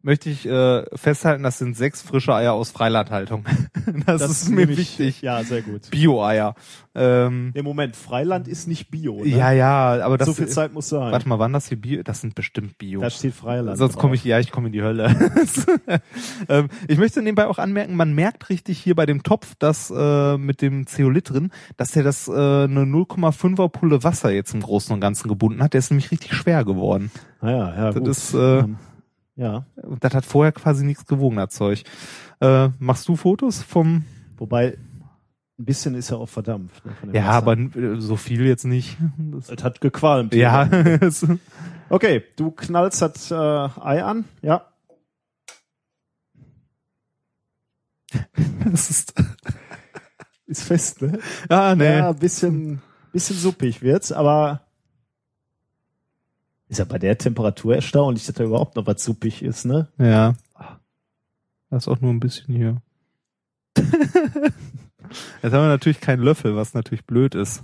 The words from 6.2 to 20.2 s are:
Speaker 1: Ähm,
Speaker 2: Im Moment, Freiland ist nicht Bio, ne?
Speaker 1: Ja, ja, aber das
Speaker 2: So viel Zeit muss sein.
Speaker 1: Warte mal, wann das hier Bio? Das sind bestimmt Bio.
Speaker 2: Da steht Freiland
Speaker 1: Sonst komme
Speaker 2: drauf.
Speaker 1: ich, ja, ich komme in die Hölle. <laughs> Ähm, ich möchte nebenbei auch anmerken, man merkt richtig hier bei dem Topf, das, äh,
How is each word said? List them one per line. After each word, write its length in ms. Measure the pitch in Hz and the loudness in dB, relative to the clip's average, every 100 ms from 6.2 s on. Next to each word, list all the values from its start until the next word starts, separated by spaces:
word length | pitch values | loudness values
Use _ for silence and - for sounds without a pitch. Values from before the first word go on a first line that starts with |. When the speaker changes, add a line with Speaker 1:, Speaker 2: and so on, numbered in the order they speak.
| 104 107 107 107 - - _ | 2 2 0 -4 -18 -20 _
Speaker 1:
Ähm, 580 | - 127 123 123 123 123 | 0 2 4 2 -2 -6
Speaker 2:
Im 100 | 123 | -6
Moment, 320 | 143 147 139 110 | -6 -4 -6 -8
Freiland 500 | - 123 160 185 127 | -8 -4 -2 -4 -6
ist 200 | 165 170 | -10 -8
nicht 220 | 165 - | -8 -8
Bio, 300 | 156 151 104 | -8 -8 -4
ne? 40 | 147 | 0
Speaker 1:
Ja, 220 | 127 127 | 2 4
ja, 540 | 131 127 139 127 120 | 4 4 4 2 2
aber 140 | 107 131 | 2 2
das 100 | 143 | 2
Speaker 2:
So 60 | |
viel 120 | 156 165 | 0 -2
Zeit 280 | - 156 | -2 -4
muss 160 | 156 147 | -6 -6
sein. 200 | 151 123 | -4 -2
Speaker 1:
Warte 160 | 120 123 | -2 -2
mal, 120 | 117 | 0
wann 160 | 113 | 0
das 140 | 139 - | -2 -4
hier 120 | 117 | -10
Bio? 220 | 110 151 | -6 -6
Das 180 | 180 107 | -6 -8
sind 140 | 113 | -8
bestimmt 420 | - - - 101 - | -8 -8 -8 -10 -12
Bio. 240 | 98 95 | -10 -6
Speaker 2:
Da 80 | 117 | -6
steht 240 | - 139 | -4 -6
Freiland 460 | 123 117 123 120 127 | -6 -6 -6 -4 2
Speaker 1:
Sonst 180 | 131 - | 2 4
komme 160 | 143 | 2
Speaker 2:
drauf. 60 | 127 | 2
Speaker 1:
ich, 40 | |
ja, 140 | 117 113 | 2 2
ich 100 | 120 | 2
komme 140 | - 120 | -4 -4
in 60 | |
die 80 | 104 | -2
Hölle. 260 | 107 113 110 | -2 0 2
<laughs> 920 | 120 330 - 330 - - 359 - 175 - - 240 254 196 | 4 4 4 2 0 0 0 2 -4 -4 -14 -14 -12 0
Ähm, 180 | 143 147 - 160 | 2 2 -4 -2
ich 120 | 143 | 2
möchte 240 | 220 294 | 2 2
nebenbei 240 | 214 208 214 | 0 2 2
auch 120 | 196 | 0
anmerken, 380 | 196 202 208 175 | -2 -2 -4 0
man 160 | 160 | 0
merkt 360 | 147 185 - - | 2 0 -2 -6
richtig 280 | 185 - 170 | -6 -4 -4
hier 160 | - | 0
bei 120 | 170 147 | 2 2
dem 160 | 143 | 0
Topf, 320 | - 214 - - | 0 0 0 -2
das, 320 | 147 156 - | 0 0 -4
äh, 420 | 135 147 147 | -2 0 2